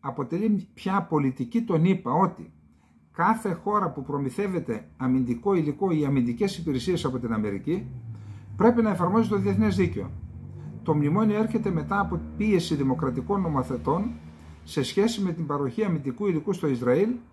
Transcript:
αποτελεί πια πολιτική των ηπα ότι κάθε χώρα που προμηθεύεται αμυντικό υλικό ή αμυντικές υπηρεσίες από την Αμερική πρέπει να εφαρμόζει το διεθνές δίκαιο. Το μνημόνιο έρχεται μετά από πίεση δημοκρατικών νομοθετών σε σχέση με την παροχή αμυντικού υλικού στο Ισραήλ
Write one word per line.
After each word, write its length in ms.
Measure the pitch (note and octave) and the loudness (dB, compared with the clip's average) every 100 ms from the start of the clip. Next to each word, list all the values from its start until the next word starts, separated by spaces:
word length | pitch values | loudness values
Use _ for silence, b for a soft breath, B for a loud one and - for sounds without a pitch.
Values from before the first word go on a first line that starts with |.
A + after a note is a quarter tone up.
αποτελεί 680 | C#3 - B2+ E3+ A3 G#3 - | -8 -6 -4 -2 2 0 -2
πια 280 | - - G3 | -8 -2 -2
πολιτική 600 | F#3 D#3 C3+ B2+ B2 A#3 | 0 0 0 -2 -2 -2
των 220 | - E3 | 0 2
ηπα 280 | E3+ F#3+ A#2+ | 4 2 2
ότι 400 | D3 F#3 - D#2+ - - b b b _ | 2 2 0 -16 -20 -20 b b b _
κάθε 400 | - F3 A3+ G#3 | 0 2 2 0
χώρα 380 | E3 - G#3 F3+ | -4 0 0 0
που 120 | C3+ | -4
προμηθεύεται 880 | C3 C#3+ C3+ B2+ G3+ F3+ B2+ A2 - - | -6 -4 -4 -2 -2 -2 -4 -6 -8 -4
αμυντικό 580 | C3 B2+ B2 A#2 G3+ | 2 2 2 0 2
υλικό 360 | F#3+ D3 C#3+ G3 | 2 2 0 0
ή 140 | D#3 | 2
αμυντικές 540 | C#3+ C#3 A#2+ A#2 G3 - | 2 2 2 2 0 0
υπηρεσίες 460 | - C3 C#3+ F3 | -2 -2 0 0
από 140 | D3 B2+ | 0 -2
την 140 | A#2 | -2
Αμερική 540 | A2 G#2+ G2 A2 F#3 - - - B B B B - | -2 -2 -2 -2 -4 -4 -12 -12 B B B B 4
πρέπει 260 | G#3+ A#3+ | 4 6
να 80 | A3 | 2
εφαρμόζει 380 | F3 F3+ G#3 G#3+ | 2 2 2 2
το 80 | G3+ | 2
διεθνές 400 | G3 G3 G#3+ F#3 | 2 2 2 4
δίκαιο. 340 | F3 - F#3 - - - - B B - - | 0 0 -8 -10 -12 -14 -14 B B -10 0
Το 80 | |
μνημόνιο 440 | D3+ D3 F3+ A3 G#3 | 2 4 4 2 2
έρχεται 320 | A3 A#3+ G3+ | 0 0 0
μετά 300 | E3+ D3 G3 | -2 -2 -2
από 200 | F#3 E3+ - - | 0 -2 -6 -2
πίεση 380 | G#3+ F#3+ E3 | 2 2 2
δημοκρατικών 680 | D3+ C3+ B2+ D#3+ - - G3+ | 0 0 0 0 -2 -2 0
νομοθετών 680 | F3 C#3+ B2+ B2+ C3 D#3+ G#3+ - - B B B | 0 0 -2 -2 0 0 0 -6 -14 B B B
σε 180 | - - | -8 -4
σχέση 380 | B2+ - G#3+ A#3 | -2 2 2 2
με 120 | F#3+ | -2
την 140 | E3 D3+ | -2 -2
παροχή 380 | C#3+ C#3 - | -2 -2 -2
αμυντικού 420 | G#3+ D#3+ C3+ A#2+ G3+ | 0 0 -2 -2 0
υλικού 260 | E3 D3+ | 0 0
στο 140 | F3+ D#3 | -2 0
Ισραήλ 480 | B2+ B2+ C3 G#3+ B3 - | 0 2 4 4 0 -8